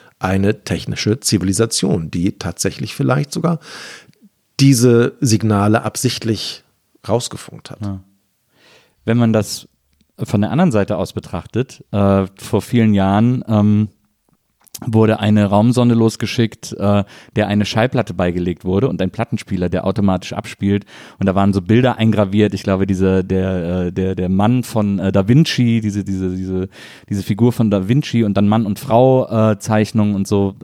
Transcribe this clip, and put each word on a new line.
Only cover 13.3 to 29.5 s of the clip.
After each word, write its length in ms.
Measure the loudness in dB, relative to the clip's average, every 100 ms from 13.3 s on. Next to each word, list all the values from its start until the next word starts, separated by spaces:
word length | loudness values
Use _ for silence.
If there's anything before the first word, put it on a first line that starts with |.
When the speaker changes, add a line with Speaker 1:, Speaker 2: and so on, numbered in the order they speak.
| 0 0
Speaker 2:
ähm, 400 | 2 4 2 0 -6 _ _ _ _ _ _ _ -12 -2
wurde 340 | 2 4 2
eine 260 | 2 2 4
Raumsonde 480 | 4 4 4 2
losgeschickt, 800 | 4 2 0 -6 -2 -2 -4 -16
äh, 300 | -4 0 0 0 -10 -8 -4
der 100 | 0
eine 180 | 0
Schallplatte 480 | 0 0 0 0 -4
beigelegt 520 | -2 -2 0 -4 -4
wurde 240 | -2 0 0
und 120 | -2
ein 100 | -4
Plattenspieler, 580 | -4 -6 -6 -6 -4 -2
der 180 | -2 -2
automatisch 460 | 0 0 0 -4
abspielt. 520 | -12 -12 -6 -2 -2 -4 -20 -20 -4
Und 80 | 0
da 80 |
waren 180 | 2 2
so 100 | 0
Bilder 340 | 2 2 2 2
eingraviert. 580 | 0 2 2 2 2
Ich 100 | 0
glaube, 220 | -2 -2 0
diese, 380 | 0 2 2
der, 600 | 0 -2 -2 -4 -4 -4 -4
äh, 60 |
der, 220 | -2 -4
der 140 | -2 -2
Mann 340 | 2 2 0
von, 340 | -2 -2 -2 -2
äh, 140 | 0
Da 140 | 0 4
Vinci, 520 | 4 4 2 0 0
diese, 220 | -2 -4
diese, 300 | -4 -4 -4 -4
diese, 320 | -4 -4 -6 -10 -20 -20 -8
diese 140 | -8
Figur 300 | -4 2 2
von 180 | 2 0
Da 180 | 0 0
Vinci 360 | 0 0 0
und 100 | 0 2
dann 120 | 2
Mann 180 | 2 0
und 120 | -4
Frau, 760 | 0 4 4 4 2 0 2